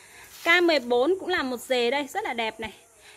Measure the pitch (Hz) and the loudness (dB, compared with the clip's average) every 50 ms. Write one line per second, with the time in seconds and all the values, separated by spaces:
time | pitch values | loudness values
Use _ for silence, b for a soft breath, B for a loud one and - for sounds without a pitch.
0 | B B B B B B B - - 339 339 359 359 339 320 285 240 240 247 240 | B B B B B B B -6 2 4 4 4 6 4 4 2 2 2 2 2
1 | 247 302 381 381 320 311 370 349 294 254 254 233 - - 262 247 240 240 247 285 | 4 2 0 -2 -2 -2 -2 -2 -2 -2 -6 -6 -4 -2 0 0 0 0 0 -2
2 | 294 269 - 370 427 392 262 233 226 220 220 - 233 214 202 - - _ _ B | -4 -4 -6 -6 -6 -6 -4 -4 -4 -6 -6 -8 -12 -14 -14 -16 -20 _ _ B
3 | B B B | B B B